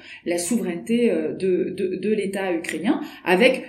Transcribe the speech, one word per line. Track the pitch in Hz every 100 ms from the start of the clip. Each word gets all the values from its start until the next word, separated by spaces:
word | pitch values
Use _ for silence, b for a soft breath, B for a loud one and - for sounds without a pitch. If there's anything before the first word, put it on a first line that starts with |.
| B B -
la | 175
souveraineté, | - 226 185 170 - 233 233
euh, | 165 156
de, | - 185 180 - 196
de, | 202 -
de | 190
l'État | 214 190 196 190
ukrainien | 165 - 160 190 320 B B
avec | - 180 254 254